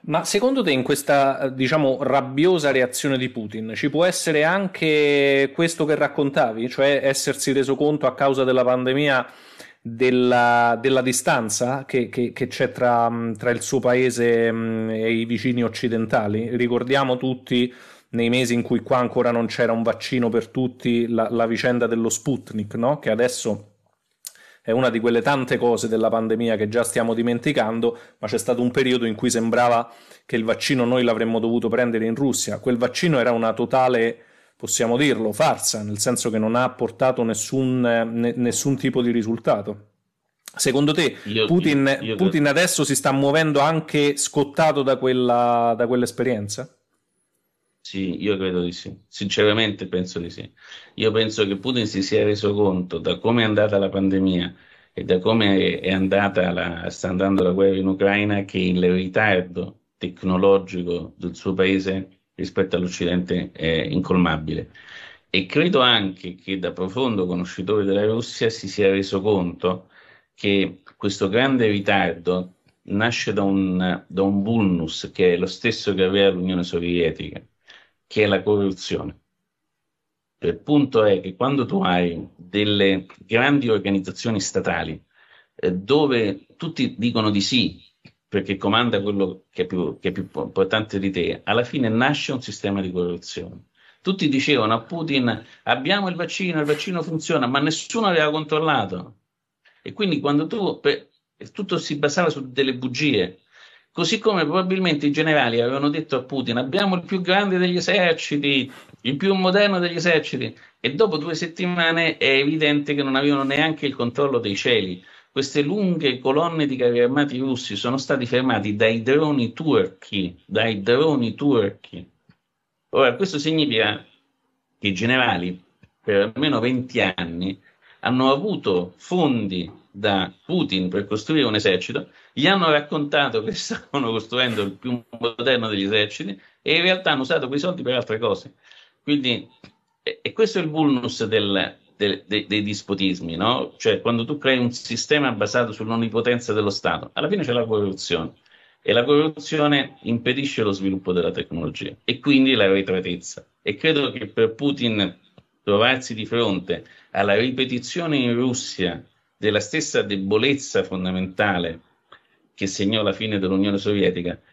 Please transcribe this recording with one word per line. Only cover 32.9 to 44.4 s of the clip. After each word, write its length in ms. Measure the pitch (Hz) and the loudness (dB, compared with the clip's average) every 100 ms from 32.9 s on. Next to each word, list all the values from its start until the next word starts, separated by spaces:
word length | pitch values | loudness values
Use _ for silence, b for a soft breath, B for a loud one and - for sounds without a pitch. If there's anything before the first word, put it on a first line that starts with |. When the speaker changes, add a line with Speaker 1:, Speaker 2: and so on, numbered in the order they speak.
| - 180 143 | 0 0 2
Speaker 1:
era 140 | 117 | 2
una 220 | 117 113 | 2 0
totale, 680 | 110 120 131 127 123 113 113 b b b b | -2 0 2 4 4 0 -2 b b b b
possiamo 420 | 117 - 117 123 | -6 -2 2 2
dirlo, 340 | 147 110 110 | 2 2 -2
farsa, 500 | 98 151 113 - 110 | 2 0 2 -2 -4
nel 160 | 104 104 | -6 -4
senso 300 | 127 123 120 | -2 -2 -2
che 100 | 110 | -2
non 160 | 110 | 0
ha 140 | 117 127 | 0 0
portato 520 | - 117 - 131 123 | -2 -6 0 0 2
nessun, 640 | 113 110 - 131 131 127 123 | -2 -2 -4 -2 0 0 2
eh, 180 | 117 | 2
ne-, 300 | 113 117 120 120 | 0 -2 -2 0
nessun 400 | 120 113 139 135 | -2 0 -2 0
tipo 240 | 135 127 | 0 0
di 100 | 120 | 0
risultato. 760 | 117 107 113 - 113 101 104 _ _ _ _ _ _ - | 0 -2 -2 0 -2 -2 -12 _ _ _ _ _ _ -20
Secondo 380 | - 143 127 147 | -4 0 2 2
te 240 | 156 147 - | 2 0 -2
Speaker 2:
Io, 220 | 104 107 110 | -4 0 2
Speaker 1:
Putin, 520 | 175 160 143 135 135 | 4 4 2 2 0
Speaker 2:
io, 80 | 110 | -2
io 80 | 110 | 0
Speaker 1:
Putin 260 | 190 165 | 0 2
Speaker 2:
credo 160 | 147 139 | 2 4
Speaker 1:
adesso 260 | 180 - | 2 0
si 100 | 139 | 0
sta 180 | 139 143 | 2 2
muovendo 480 | 135 139 151 160 143 | 2 4 4 4 4
anche 560 | 143 160 156 147 143 143 | 4 2 0 2 2 2
scottato 680 | - 151 | -2 0